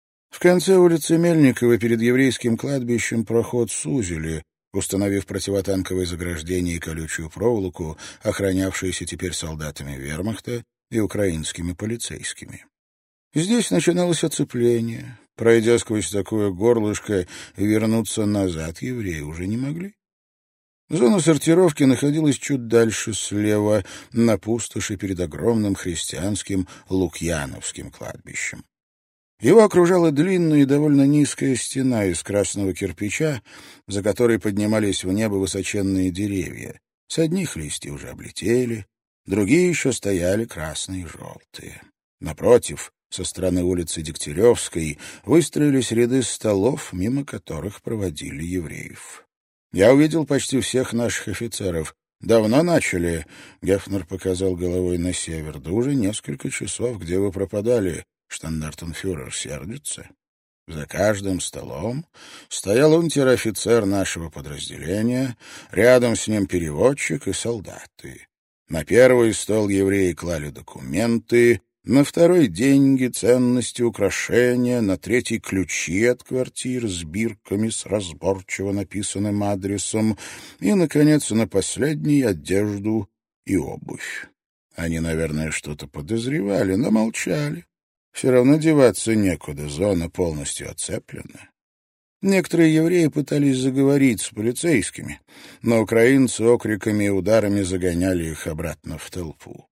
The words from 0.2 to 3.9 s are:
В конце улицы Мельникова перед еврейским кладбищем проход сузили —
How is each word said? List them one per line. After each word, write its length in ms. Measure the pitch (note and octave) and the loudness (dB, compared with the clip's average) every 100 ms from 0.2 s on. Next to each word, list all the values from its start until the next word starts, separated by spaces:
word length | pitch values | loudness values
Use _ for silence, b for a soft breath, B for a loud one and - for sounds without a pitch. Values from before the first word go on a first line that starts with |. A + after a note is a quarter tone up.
| _ | _
В 100 | - | 0
конце 360 | F3 F3+ F#3+ F#3 | 2 4 4 6
улицы 400 | F3 E3 - E3 | 6 4 2 2
Мельникова 600 | E3+ D#3+ C3+ A#2+ A#2+ A#2 | 4 6 4 4 2 2
перед 220 | A#2 A#2 | 2 2
еврейским 560 | A#2 B2 C3+ A#2 A#2+ A2+ | 2 4 2 2 -2 -2
кладбищем 680 | C3+ C#3 A#2+ A#2 - A#2 | -2 -4 -2 -2 -2 -4
проход 460 | A2 A#2 A2+ A#2+ A2+ | 0 0 0 -2 -2
сузили — 720 | - D#3 | -4 -4